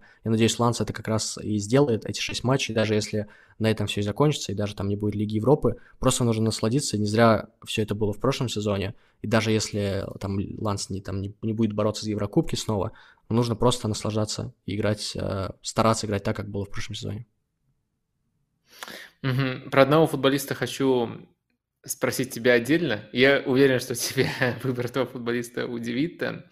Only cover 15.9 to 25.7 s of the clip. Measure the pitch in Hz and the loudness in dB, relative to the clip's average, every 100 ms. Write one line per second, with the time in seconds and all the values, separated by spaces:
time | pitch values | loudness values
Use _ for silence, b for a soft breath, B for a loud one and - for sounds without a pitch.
15.9 | 110 107 101 - 104 101 101 98 - - | 2 -2 -4 -2 -4 -6 -8 -6 -6 -8
16.9 | 107 104 104 123 _ _ _ _ _ _ | -8 -8 -10 -12 _ _ _ _ _ _
17.9 | _ _ _ _ _ _ _ _ B B | _ _ _ _ _ _ _ _ B B
18.9 | B B _ 135 127 135 127 135 139 135 | B B _ -2 0 -2 -4 2 6 6
19.9 | 156 160 147 135 139 - 135 120 - 135 | 6 4 4 2 2 -2 -4 -4 0 2
20.9 | 127 113 107 - _ _ _ _ _ - | 2 0 -6 -16 _ _ _ _ _ -12
21.9 | - 123 120 131 120 120 120 120 165 165 | -2 -2 0 -4 0 4 4 4 0 0
22.9 | 104 - 123 135 139 143 127 139 123 - | -4 -4 4 6 6 4 4 6 4 -2
23.9 | 120 - 135 151 - 127 113 131 123 120 | -6 -4 0 0 0 -2 0 -4 -4 -4
24.9 | 139 123 123 120 120 120 - 123 | -2 -4 -4 -4 -4 -4 -6 -6